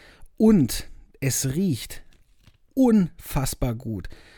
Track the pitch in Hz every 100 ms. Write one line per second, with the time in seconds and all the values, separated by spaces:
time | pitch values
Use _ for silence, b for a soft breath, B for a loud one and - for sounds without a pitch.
0 | B B B - 220 208 123 - - -
1 | - - 135 - 135 151 196 120 - -
2 | - _ _ _ _ _ _ - 254 220
3 | 175 - - 151 135 - 127 113 113 101
4 | - B B